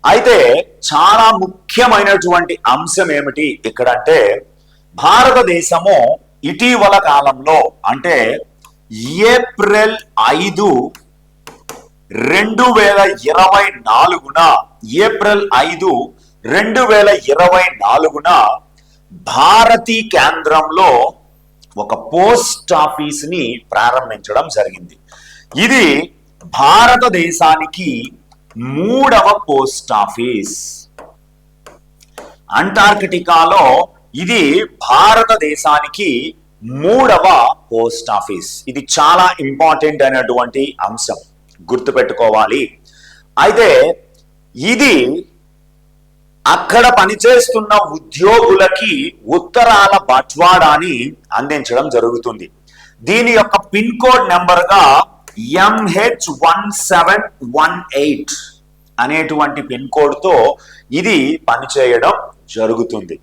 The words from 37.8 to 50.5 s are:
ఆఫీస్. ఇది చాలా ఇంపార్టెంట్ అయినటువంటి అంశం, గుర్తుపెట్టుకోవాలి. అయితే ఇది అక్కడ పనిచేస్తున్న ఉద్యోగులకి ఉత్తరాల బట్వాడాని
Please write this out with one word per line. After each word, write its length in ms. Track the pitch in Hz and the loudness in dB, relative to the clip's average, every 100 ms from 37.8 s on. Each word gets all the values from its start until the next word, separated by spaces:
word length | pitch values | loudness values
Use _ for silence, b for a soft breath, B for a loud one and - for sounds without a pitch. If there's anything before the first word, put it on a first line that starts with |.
| 117 117 - 104 | -2 -4 -6 -6
ఆఫీస్. 340 | 101 92 - - - | -6 -12 -12 -16 -12
ఇది 100 | 131 135 - | -12 -6 0
చాలా 300 | 151 180 180 - 139 | 2 2 2 -2 -10
ఇంపార్టెంట్ 560 | 139 160 156 151 147 135 | -2 0 0 -2 0 0
అయినటువంటి 560 | 131 127 123 120 135 139 - 95 | 0 -2 -4 -4 -4 -8 -6 -8
అంశం, 320 | 113 - 104 _ _ _ _ 85 | -8 -10 -10 _ _ _ _ -8
గుర్తుపెట్టుకోవాలి. 960 | 123 127 131 113 - 117 107 101 127 123 _ b b b b b - | -6 -2 -2 -2 0 0 2 0 -2 -6 _ b b b b b 0
అయితే 240 | 175 214 214 131 143 170 _ _ _ _ _ 120 170 | 2 4 4 4 2 -2 _ _ _ _ _ -8 -4
ఇది 220 | 233 277 165 123 156 - _ _ _ _ _ _ _ _ _ _ _ 127 165 | 0 2 2 0 -4 -12 _ _ _ _ _ _ _ _ _ _ _ -2 -2
అక్కడ 280 | - 202 240 240 | 2 2 4 2
పనిచేస్తున్న 720 | 190 214 220 247 - 220 208 208 202 156 | 0 0 2 2 2 -4 0 -2 -2 -8
ఉద్యోగులకి 960 | - 139 185 226 226 190 190 185 220 147 151 _ 104 170 | -14 -2 2 4 4 2 2 0 -6 -6 -8 _ -4 -4
ఉత్తరాల 560 | - 247 233 208 196 196 - | -2 2 4 4 4 2 2
బట్వాడాని 840 | 131 - 143 175 | -2 -2 0 4